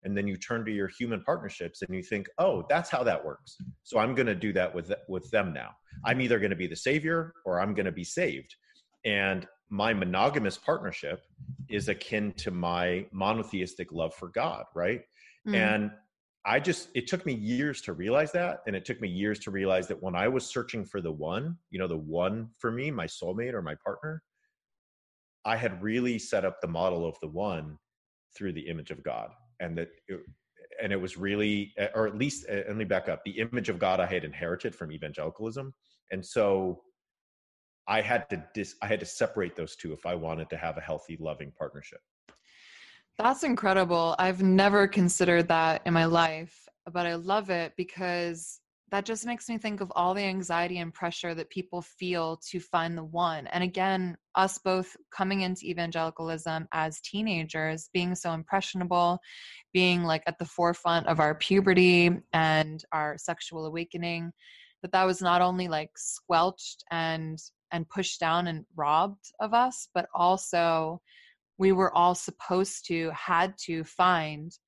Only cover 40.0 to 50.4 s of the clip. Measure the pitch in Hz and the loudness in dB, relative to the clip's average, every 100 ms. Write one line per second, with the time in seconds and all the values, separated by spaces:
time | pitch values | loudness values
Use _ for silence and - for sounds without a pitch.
40 | 85 87 80 80 80 80 85 80 80 76 | -4 -4 -4 -6 -6 -6 -6 -6 -6 -8
41 | - 80 80 73 71 - 73 67 - - | -8 -10 -8 -8 -12 -10 -12 -12 -20 -20
42 | _ _ _ - _ _ - - - - | _ _ _ -20 _ _ -20 -20 -20 -20
43 | _ - 220 269 311 220 208 190 175 175 | _ 0 0 2 0 2 4 4 4 4
44 | 165 - 185 185 190 185 196 202 196 202 | 2 2 2 4 6 8 8 6 4 4
45 | 180 - 175 170 170 165 160 160 - 165 | 2 4 4 6 6 4 4 2 2 4
46 | 165 165 165 160 170 _ - _ - 175 | 6 6 4 2 -10 _ -20 _ -10 -4
47 | 175 170 175 202 196 175 165 - 180 - | -2 -2 0 0 2 -2 -2 -6 -8 -4
48 | 180 175 170 165 - - _ _ _ 196 | -2 -2 -2 -6 -10 -16 _ _ _ -4
49 | 202 226 233 240 - 226 220 202 190 - | -2 -6 -4 -8 -6 -4 -4 -4 -4 0
50 | 175 190 196 190 | 2 2 0 -2